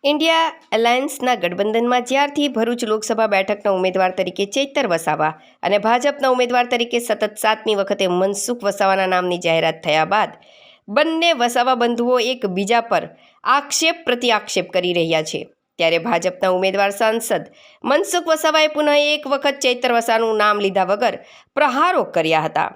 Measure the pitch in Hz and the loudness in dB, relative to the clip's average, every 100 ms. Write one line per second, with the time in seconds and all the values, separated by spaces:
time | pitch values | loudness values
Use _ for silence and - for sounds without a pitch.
0 | 285 294 320 320 320 - _ 220 233 247 | 0 2 2 2 0 -4 _ 0 2 2
1 | 285 - 247 240 175 180 208 226 240 247 | -2 -2 -2 0 -2 -2 0 0 2 0
2 | 240 269 285 285 294 226 226 240 220 214 | 0 0 0 0 -2 0 -2 -2 -2 -2
3 | 214 220 220 196 190 208 208 190 185 185 | -2 0 2 2 0 -2 0 0 0 2
4 | 185 185 185 180 202 269 277 294 240 165 | 0 0 -6 -4 -4 -2 -2 -2 0 0
5 | 160 151 156 156 - _ - 202 214 240 | -2 0 -2 -4 -20 _ -2 0 2 2
6 | 285 285 269 247 240 247 240 240 233 240 | 0 0 0 2 2 0 0 -2 -2 -4
7 | 233 208 214 208 214 220 226 208 196 202 | -2 -2 -2 0 0 0 0 -2 0 0
8 | 190 180 196 202 - 240 196 196 190 190 | 0 2 0 -2 -6 -4 -4 0 2 2
9 | 185 185 180 175 170 165 160 160 165 156 | 2 0 0 -2 0 2 0 -2 0 0
10 | 156 208 196 - - - - _ - 220 | 2 0 -2 -6 -20 -20 -20 _ -4 0
11 | 311 320 339 294 240 240 247 247 240 233 | 0 2 0 2 0 2 0 2 0 0
12 | 240 247 233 247 202 180 196 233 233 180 | 0 0 0 -2 -4 -4 0 0 2 -2
13 | - - _ _ - 269 285 - 320 339 | -2 -16 _ _ 0 0 0 -2 0 0
14 | - 240 247 214 208 - - 185 180 175 | -4 -2 0 0 0 -4 -2 -2 0 0
15 | 165 160 160 135 - _ _ - 165 165 | 0 0 -2 -8 -12 _ _ 0 2 2
16 | 165 170 185 180 185 185 190 190 196 202 | 0 0 0 -2 0 2 0 0 -2 0
17 | 226 226 226 185 - - - _ - 294 | 0 0 -2 -4 -4 -20 -20 _ 0 0
18 | 381 349 330 311 320 311 311 302 294 294 | 2 -2 0 0 2 2 2 2 2 2
19 | 294 302 277 277 285 277 262 247 254 233 | 2 -2 -2 -2 -2 0 -2 0 0 0
20 | 226 226 226 220 208 208 196 190 180 208 | 2 0 2 2 2 2 0 0 0 0
21 | 240 - - - _ - 285 254 339 359 | 0 -2 -14 -20 _ 0 0 2 2 2
22 | 208 175 160 160 156 151 165 | 0 -2 2 2 0 -2 -4